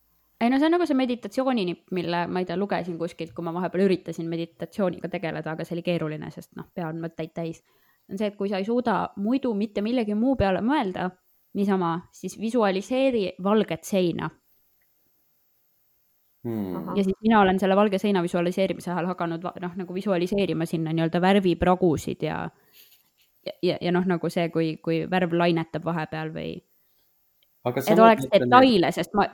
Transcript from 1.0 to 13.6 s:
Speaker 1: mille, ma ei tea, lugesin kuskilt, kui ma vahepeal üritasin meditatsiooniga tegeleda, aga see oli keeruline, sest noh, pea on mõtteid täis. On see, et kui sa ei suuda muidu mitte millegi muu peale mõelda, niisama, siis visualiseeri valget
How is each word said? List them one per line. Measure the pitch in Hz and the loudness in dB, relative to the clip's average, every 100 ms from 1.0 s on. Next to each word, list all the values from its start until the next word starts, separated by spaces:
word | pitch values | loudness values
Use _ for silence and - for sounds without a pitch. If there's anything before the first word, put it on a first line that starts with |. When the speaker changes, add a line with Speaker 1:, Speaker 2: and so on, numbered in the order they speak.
| 247 240 202 - 262 240 180 170 _ | 0 -2 -4 -2 0 0 -2 -4 _
Speaker 1:
mille, | 185 160 175 175 | -4 -2 -2 -2
ma | 180 | -2
ei | 180 | -2
tea, | 175 | -4
lugesin | 202 175 175 165 | -2 -4 -4 -6
kuskilt, | 165 - 160 | -8 -8 -12
kui | - 170 | -8 -8
ma | |
vahepeal | 170 175 180 196 | -4 -4 2 2
üritasin | 175 - 165 165 | 2 -4 -8 -6
meditatsiooniga | 170 165 _ 170 - 185 175 185 | -6 -8 _ -12 -2 -2 -2 -8
tegeleda, | 180 165 156 156 | -6 -6 -6 -8
aga | 160 | -8
see | 165 175 | -6 -6
oli | 175 | -2
keeruline, | 170 160 151 160 | -2 -2 -6 -10
sest | 175 - | -14 -18
noh, | - - | -18 -14
pea | - 160 | -8 -8
on | 165 | -6
mõtteid | 165 - 160 | -8 -8 -10
täis. | - 165 165 _ _ _ _ _ | -6 -8 -8 _ _ _ _ _
On | 196 | -4
see, | 208 | -4
et | 208 | -2
kui | 202 | -4
sa | 190 | -2
ei | 202 | 0
suuda | 247 240 175 175 | 0 2 0 -2
muidu | - 202 269 254 | -4 0 0 0
mitte | 202 202 202 | -2 -2 -2
millegi | 208 247 208 | -2 -2 0
muu | 208 254 247 | 0 0 2
peale | 196 185 | 2 2
mõelda, | 220 302 196 185 180 - _ _ _ | 0 0 0 -2 -6 -6 _ _ _
niisama, | 196 202 190 170 170 - | -2 2 2 2 -2 -6
siis | - 190 - | -14 -12 -6
visualiseeri | 220 240 202 190 202 262 269 233 180 - | -2 2 2 0 -2 0 2 2 -2 -2
valget | 190 220 | 2 2